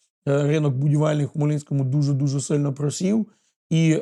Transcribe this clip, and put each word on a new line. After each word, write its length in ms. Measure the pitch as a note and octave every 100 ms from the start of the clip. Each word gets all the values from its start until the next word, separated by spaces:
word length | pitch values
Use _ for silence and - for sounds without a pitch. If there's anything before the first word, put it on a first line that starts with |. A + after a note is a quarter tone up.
| _ _ C#3+
е, 160 | C#3+
ринок 300 | C#3+ D#3 D3
будівельний 520 | B2+ D3 D3 D3+ D3+ C#3
в 40 |
Хмельницькому 540 | D3+ D3 D3 - C#3+
дуже-дуже 580 | C3 D3+ C#3+ C3+ C#3+ C#3
сильно 320 | - D3 C#3+
просів. 540 | C#3 D3 - F3+ A3 G3+ _ _ _ -
І, 220 | D#3+ E3 D#3